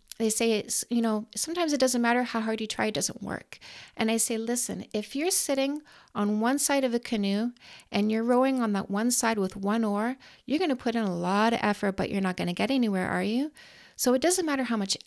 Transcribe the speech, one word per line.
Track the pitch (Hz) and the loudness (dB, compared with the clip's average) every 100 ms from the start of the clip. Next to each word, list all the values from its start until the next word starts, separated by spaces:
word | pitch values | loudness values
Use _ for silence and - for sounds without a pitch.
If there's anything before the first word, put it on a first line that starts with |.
| - - | -14 -2
they | 226 | 0
say, | 214 233 | 2 2
it's, | 214 - - - | 0 -2 -4 -2
you | 233 | 0
know, | 226 214 226 - | 0 0 -4 -6
"Sometimes | 311 349 320 | -4 -2 0
it | 285 | 2
doesn't | 254 247 | 2 2
matter | 233 240 | 2 2
how | 247 226 | 0 -2
hard | 220 220 | -2 -2
you | 220 | -4
try, | - 214 | -2 -2
it | |
doesn't | 214 - - | -2 -4 -4
work." | 190 - - - - - - - | -8 -8 -10 -20 -20 -20 -12 -2
And | 220 | 0
I | 226 | 2
say, | - 220 | 0 -2
"Listen, | 226 247 - 185 - | -2 -2 -4 -6 -6
if | 208 208 277 | -6 -4 -2
you're | 349 | 0
sitting | 370 - 269 269 294 - - - | 0 0 0 0 -2 -8 -20 -10
on | 208 208 214 | -2 0 2
one | 233 285 | 2 2
side | - 277 | 2 2
of | 262 | 2
a | 240 | 0
canoe | - 220 196 202 240 - - - - | -2 0 2 0 -2 -6 -18 -20 -4
and | 202 214 | 0 2
you're | 220 | 2
rowing | 233 247 262 262 | 2 4 4 2
on | 226 | 0
that | 196 - | 0 -2
one | 196 240 | 0 0
side | 247 226 220 | 2 2 0
with | 190 202 | -2 -2
one | 196 226 | 0 0
oar, | 220 202 233 269 - - - | 0 0 -2 -4 -12 -14 -2
you're | 302 | 0
gonna | 349 254 | 0 0
put | 233 226 | -2 0
in | |
a | 202 175 | 0 0
lot | 180 202 226 | 0 2 4
of | 226 | 2
effort, | 208 208 202 190 | 0 0 0 0
but | 170 | -2
you're | 196 | 0
not | 190 180 | 0 0
gonna | 175 | -2
get | 175 214 | 0 0
anywhere, | 269 226 185 180 | 2 2 0 0
are | 180 | 0
you?" | 196 240 302 - - - - - | 0 0 -2 -6 -20 -20 -16 -2
So | 247 | 2
it | 254 | 4
doesn't | 330 359 320 | 4 2 0
matter | 277 | 0
how | 240 226 | 0 0
much | 196 - | -2 -4